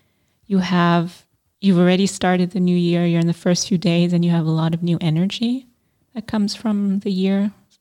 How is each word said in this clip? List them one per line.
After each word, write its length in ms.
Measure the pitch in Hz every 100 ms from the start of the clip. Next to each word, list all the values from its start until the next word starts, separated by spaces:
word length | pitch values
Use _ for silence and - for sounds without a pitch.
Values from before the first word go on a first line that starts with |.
| _ _ _ _ -
you 100 | 196
have, 680 | 180 180 170 170 170 - _ _ _ _
you've 180 | 196 175
already 280 | 180 185 196
started 440 | - 180 180 180
the 80 | 190
new 160 | 180 175
year. 300 | 170 170 175
You're 160 | 170
in 60 | 170
the 60 |
first 360 | 165 180 175 -
few 80 | 180
days 340 | 170 170 175
and 140 | 175 175
you 60 |
have 140 | 170 160
a 60 |
lot 220 | 160 160
of 100 | 165
new 140 | 175 165
energy 680 | 165 156 190 - 233 262 - _ _ _ _
that 140 | 233 -
comes 280 | 220 202 -
from 440 | 220 208 202 196
the 120 | 196
year 400 | 185 190 196 202 - _ _